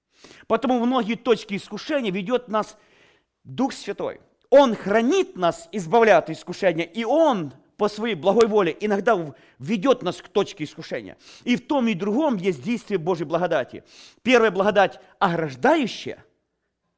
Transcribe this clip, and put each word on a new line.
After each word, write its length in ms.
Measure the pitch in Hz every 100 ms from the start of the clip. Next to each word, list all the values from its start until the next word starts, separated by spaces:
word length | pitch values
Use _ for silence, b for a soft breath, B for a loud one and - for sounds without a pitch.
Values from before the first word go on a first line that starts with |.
| _ B B B -
Потому 340 | 226 254 254
в 60 | 233
многие 280 | 262 208
точки 400 | 226 254 220 -
искушения 560 | 196 - 214 - 294 220
ведет 380 | 185 190 247 247
нас 280 | 214 - - b b b b b _
Дух 280 | - 131 254
Святой. 480 | - - 202 139 - _ _ -
Он 240 | 269 269
хранит 600 | 208 190 214 233 381 370 185
нас, 320 | 170 160 -
избавляя 460 | 208 160 233 220 175
от 120 | 156
искушения, 540 | 156 - 175 190 170
и 200 | 165 220
Он 480 | 226 294 311 214 147 - _ -
по 120 | 208
своей 260 | 208 233
благой 320 | 180 170 202 233
воле 300 | 208 175 -
иногда 360 | 214 202 202 202
в-, 180 | 156 - b b
ведет 440 | 135 214 262 -
нас 200 | 175 -
к 60 | -
точке 360 | 208 196 -
искушения. 540 | 151 - - 151 98 - B B
И 120 | - 240
в 100 | -
том, 220 | 285 233
и 60 |
в 40 | 180
другом 380 | 202 214 320 214
есть 260 | 190 147
действие 360 | 151 233 - 190
Божьей 280 | 160 170 156
благодати. 580 | 165 175 156 120 - _ B B B
Первая 280 | 233 247 220
благодать 500 | 185 196 202 185 - b b
ограждающая, 1040 | 190 170 156 123 233 330 226 - 123 - _ _ _ _ _ _ _